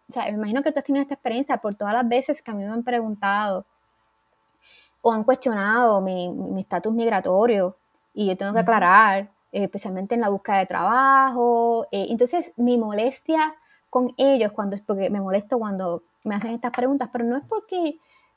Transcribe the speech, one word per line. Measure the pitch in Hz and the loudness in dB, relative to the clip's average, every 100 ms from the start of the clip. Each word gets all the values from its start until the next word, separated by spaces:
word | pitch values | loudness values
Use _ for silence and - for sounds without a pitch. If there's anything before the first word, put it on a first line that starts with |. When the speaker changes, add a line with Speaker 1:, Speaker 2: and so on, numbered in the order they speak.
| _ | _
Speaker 1:
sea, | 254 214 | -8 -6
me | |
imagino | 208 214 240 | -4 -2 -2
que | 277 | 0
tú | 294 | -2
has | 277 | -2
tenido | 277 | -2
esta | 277 285 | -2 -6
experiencia | 254 226 285 240 | -4 -4 -2 -4
por | 208 202 | -4 -6
todas | 202 | -2
las | 226 240 | 0 2
veces | 240 - 285 | 0 0 -6
que | - | -6
a | |
mí | 208 | -8
me | 196 | -6
han | 226 | -6
preguntado | 240 240 220 208 202 202 208 190 202 _ _ _ _ _ _ _ _ _ _ _ _ _ | -2 -2 -4 -4 -2 0 -2 -4 -8 _ _ _ _ _ _ _ _ _ _ _ _ _
o | 233 | 0
han | 220 220 | 2 2
cuestionado | 262 262 214 196 226 240 202 | 2 0 -2 0 2 4 4
mi, | 190 185 180 | 0 -4 -6
mi, | - 185 | -6 -6
mi | 190 | -8
estatus | 190 180 214 | -6 -4 -2
migratorio | 226 233 202 185 185 233 208 185 190 _ _ _ | -2 0 0 2 2 4 2 0 -4 _ _ _
y | - 202 | -4 -2
yo | 185 | -2
tengo | 196 | -2
que | 208 | 0
Speaker 2:
Ujú. | |
Speaker 1:
aclarar, | 208 220 180 196 220 196 202 _ _ | 2 4 6 8 6 2 -4 _ _
eh, | 196 190 | -4 -4
especialmente | 202 208 185 196 240 | -4 -8 -8 -4 0
en | |
la | 220 | 0
búsqueda | 196 - 196 | -2 0 0
de | 190 | 0
trabajo, | 170 180 240 269 269 269 247 240 233 233 233 226 | 0 0 4 6 6 4 2 2 2 2 0 -2
eh, | 196 190 | -4 -4
entonces | 226 247 349 - - | 0 2 0 -4 -2
mi | 240 247 | 2 2
molestia | 214 208 233 269 - 320 311 311 _ _ _ | 0 -2 -2 -4 -2 0 0 -4 _ _ _
con | 247 247 - | -2 -2 2
ellos | 269 269 214 | 4 4 2
cuando, | 208 202 202 - | -2 -6 -6 -6
porque | 196 196 | -2 -2
me | 202 | -2
molesto | 190 196 208 247 | 0 -2 -2 -4
cuando | 214 190 185 170 _ _ | -2 -4 -4 -6 _ _
me | - 208 | -6 -4
hacen | 226 | -4
estas | 233 240 | -4 -4
preguntas, | 240 247 277 240 | -2 0 0 -2
pero | 247 233 | -4 -2
no | 254 | -4
es | - | -4
porque, | 440 - 370 330 311 _ _ _ | -8 -4 -4 -4 -4 _ _ _